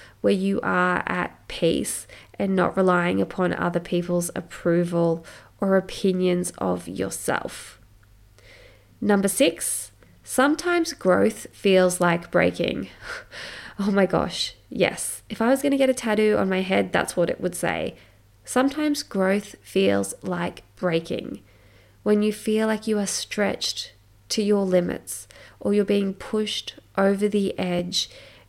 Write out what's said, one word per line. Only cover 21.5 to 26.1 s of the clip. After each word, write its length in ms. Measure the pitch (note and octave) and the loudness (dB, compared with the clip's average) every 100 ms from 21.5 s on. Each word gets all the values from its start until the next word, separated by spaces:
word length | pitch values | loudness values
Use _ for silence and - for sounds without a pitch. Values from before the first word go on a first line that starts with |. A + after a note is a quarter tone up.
| - - - _ _ | -20 -20 -20 _ _
When 200 | G#3 G#3 | 0 2
you 80 | G#3+ | 2
feel 360 | G#3 A3 G#3+ A3 | -2 -2 0 0
like 200 | G#3+ A3 | -2 -2
you 120 | G#3 | -2
are 80 | G3 | -2
stretched 840 | - - - G3+ - - - - - _ _ - | -4 -6 -2 -2 -2 -6 -8 -12 -16 _ _ -6
to 120 | - | -2
your 220 | G3+ G3+ | 2 2
limits, 600 | F#3+ F3+ F3 - - - - - - - | 4 2 2 -4 -8 -14 -14 -20 -20 -6
or 120 | G#3 | 0
you're 140 | G#3 G3+ | 2 2
being 260 | G3+ G3 | 2 0